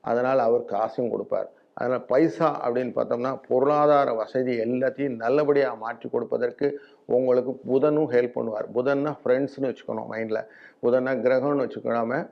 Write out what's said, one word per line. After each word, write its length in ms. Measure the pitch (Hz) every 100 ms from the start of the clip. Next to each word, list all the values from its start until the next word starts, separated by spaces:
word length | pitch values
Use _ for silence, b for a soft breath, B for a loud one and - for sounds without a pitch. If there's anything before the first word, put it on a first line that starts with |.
அதனால 420 | - 117 127 135
அவர் 220 | 113 120
காசும் 460 | - 101 113 - 120
கொடுப்பார். 380 | 104 101 95 - b b
அதனால 260 | - 120 123
பைசா 680 | - 127 160 - 160 143 123
அப்படின்னு 220 | 120 127 120
பார்த்தோம்னா 420 | 117 120 123 131 -
பொருளாதார 640 | 123 135 147 147 143 135
வசதி 480 | 113 107 131 127 120
எல்லாத்தையும் 560 | 113 127 131 131 139 117
நல்லபடியா 580 | 113 139 151 143 131
மாற்றி 340 | 117 110 117 127
கொடுப்பதற்கு 720 | 120 117 120 120 123 143 143 B B
உங்களுக்கு 480 | - 123 127 123 123 123 -
புதனும் 420 | 131 147 151 156
ஹெல்ப் 240 | 123 120 123
பண்ணுவார். 300 | 117 107 -
புதன்னா 420 | 110 127 139 147 -
ஃப்ரெண்ட்ஸ்னு 460 | - 127 139 - 135
வச்சுக்கணும் 360 | 110 - 110 113
மைண்ட்ல, 360 | 110 113 110 - B B B
புதன்னா 300 | 123 127 127 131
கிரகம்னு 400 | 117 131 139 143
வச்சுக்காம 640 | 120 - 117 117 117 135 175